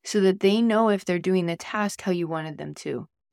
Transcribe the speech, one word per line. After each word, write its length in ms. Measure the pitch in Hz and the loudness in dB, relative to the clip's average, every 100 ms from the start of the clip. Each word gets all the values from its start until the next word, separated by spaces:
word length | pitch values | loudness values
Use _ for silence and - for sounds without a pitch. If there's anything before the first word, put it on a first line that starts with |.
| - | -2
so 140 | 208 | 2
that 180 | 190 190 | 4 4
they 240 | 196 214 | 4 4
know 260 | 233 220 226 | 4 4 2
if 160 | 202 | 2
they're 140 | - 175 | 0 -2
doing 280 | 175 185 170 | 2 2 0
the 100 | 165 | -4
task 460 | - 214 208 - | -6 -4 -4 -4
how 100 | 196 | -2
you 160 | 175 165 | -2 -2
wanted 300 | 160 156 151 | -4 -8 -10
them 140 | 147 | -12
to. 360 | 147 151 127 156 _ _ | -10 -8 -8 -10 _ _